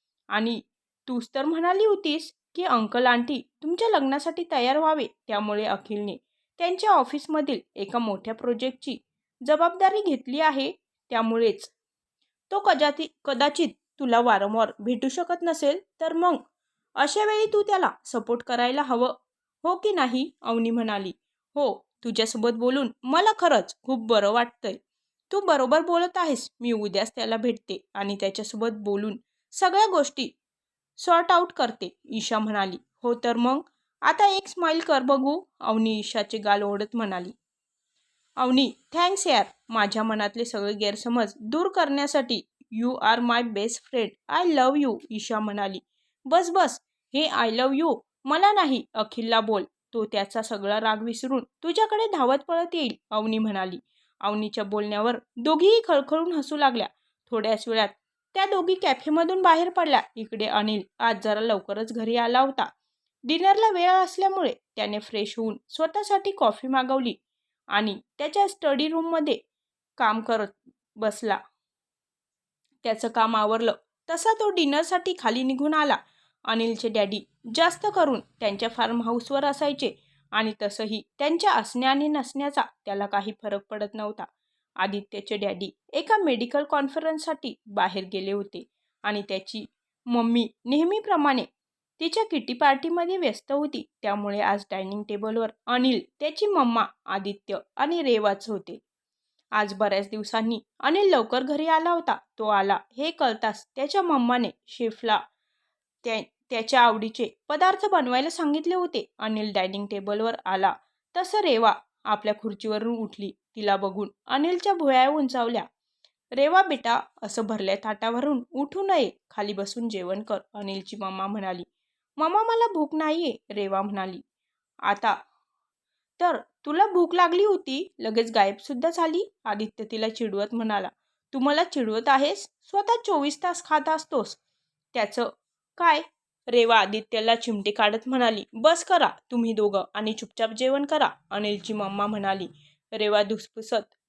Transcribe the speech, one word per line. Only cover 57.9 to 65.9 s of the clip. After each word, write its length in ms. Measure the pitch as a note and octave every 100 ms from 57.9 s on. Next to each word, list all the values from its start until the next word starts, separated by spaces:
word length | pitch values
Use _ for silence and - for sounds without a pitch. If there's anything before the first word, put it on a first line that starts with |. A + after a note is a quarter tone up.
| - _ _ _ F#4+
त्या 100 | G4
दोघी 300 | G4+ F4 F#4
कॅफेमधून 640 | D4+ C4 - D#4 E4+ F#4+
बाहेर 280 | F#4 D#4+ F4
पडल्या. 320 | F4+ D#4+ B3+ - -
इकडे 300 | A3 A3 G#3+
अनिल 360 | G#3 G#3+ G#3+ F#3 -
आज 240 | A3+ G#3
जरा 180 | G#3+ G#3
लवकरच 520 | A3+ G3+ F#3+ G3+ A3+
घरी 220 | A3+ A3 A#3
आला 240 | A#3 B3
होता. 260 | C4+ C4+ - - _ _ _ _
डिनरला 460 | B3 E4 F#4+ G4+ A4
वेळ 180 | F4+ F4+
असल्यामुळे 600 | F#4 F#4 F#4 G4 F#4+ C#4+ - _ -
त्याने 240 | G#3 G#3
फ्रेश 340 | - G#3+ G#3+ A#3
होऊन 200 | A3+ G#3 -
स्वतःसाठी 600 | - D#4+